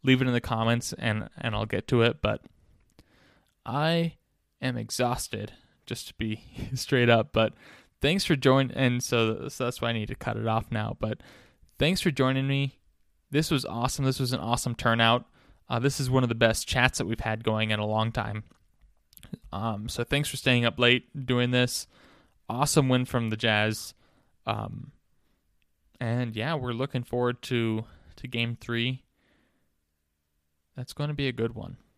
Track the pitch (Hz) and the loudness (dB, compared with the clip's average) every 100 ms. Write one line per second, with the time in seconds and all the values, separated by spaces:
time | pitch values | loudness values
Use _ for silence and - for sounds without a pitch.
0 | 135 131 127 120 - 113 113 120 - - | 4 4 4 0 -2 0 2 0 -2 -6
1 | 117 107 - - 117 107 107 - - 120 | -2 -2 -6 -8 -6 -4 -4 -4 2 4
2 | 117 - 107 104 - _ _ _ _ _ | 4 2 -2 -4 -10 _ _ _ _ _
3 | _ _ _ _ _ _ - 131 156 170 | _ _ _ _ _ _ -6 -2 0 0
4 | 170 - _ _ _ _ 127 120 113 - | -2 -6 _ _ _ _ -4 -4 -6 -2
5 | 123 120 - 107 104 - _ _ - - | 0 0 -6 -8 -10 -12 _ _ -12 -10
6 | - - 110 107 - - - 127 - 131 | -10 -6 -4 -4 -10 -12 -8 -8 0 4
7 | 120 117 107 113 110 - - - _ _ | 6 6 4 2 2 -2 -20 -20 _ _
8 | 143 190 - 143 135 131 135 - 127 123 | 0 0 0 4 6 6 4 2 2 2
9 | - 120 110 110 - - 120 - 117 117 | 0 2 2 0 -8 -4 -4 -2 -4 -2
10 | 104 110 - 110 113 113 117 110 107 110 | -6 -6 -6 -4 0 0 0 -4 -4 -4
11 | 110 - - - - _ - _ 147 185 | -6 -6 -12 -20 -20 _ -20 _ 0 2
12 | 185 139 131 135 135 139 139 _ _ _ | -2 2 2 2 0 0 -2 _ _ _
13 | _ _ _ 139 156 147 - 113 127 - | _ _ _ -2 2 0 0 -2 -2 0
14 | 135 131 127 127 98 120 123 117 120 117 | 0 0 -2 -2 0 -2 -2 0 2 4
15 | 113 120 - _ _ _ _ 120 135 - | 4 4 -2 _ _ _ _ 0 0 0
16 | 131 131 123 113 117 113 - 127 123 - | 2 2 2 4 4 2 -2 2 2 2
17 | 101 113 110 110 113 110 110 107 107 107 | -4 -4 -4 -2 -2 0 0 0 0 0
18 | 110 113 107 107 - _ _ _ - _ | 0 -2 -6 -8 -12 _ _ _ -20 _
19 | _ - - - - 98 113 104 107 - | _ -20 -16 -16 -10 -6 -4 -4 -6 -6
20 | 120 143 147 - 139 120 120 117 120 123 | -2 0 -2 -2 2 4 2 4 4 4
21 | - 143 123 123 123 123 123 - - _ | -2 -12 -2 0 2 2 2 -2 -10 _
22 | - _ _ _ - 120 147 - 131 127 | -20 _ _ _ -10 -2 2 4 4 2
23 | 127 123 113 110 117 107 107 107 - _ | 2 -2 -2 0 2 2 2 0 -8 _
24 | _ _ _ _ - 107 107 113 - _ | _ _ _ _ -6 -6 -6 -10 -16 _
25 | _ _ _ _ _ _ _ _ _ _ | _ _ _ _ _ _ _ _ _ _
26 | 117 120 120 107 123 160 123 117 139 127 | -4 -2 -4 -4 -4 -2 -4 -4 -4 -4
27 | 120 123 123 123 - 123 113 110 110 - | -4 0 0 -2 -2 0 0 -2 -6 -18
28 | - - 127 120 117 117 - 117 120 127 | -20 -16 -8 -4 -4 -6 -6 -2 -2 -4
29 | _ _ _ _ _ _ _ _ _ _ | _ _ _ _ _ _ _ _ _ _
30 | _ _ _ _ _ _ _ - 123 - | _ _ _ _ _ _ _ -14 -12 -6
31 | 147 143 139 123 113 117 104 - _ | -6 -2 -4 -2 -4 -4 -14 -16 _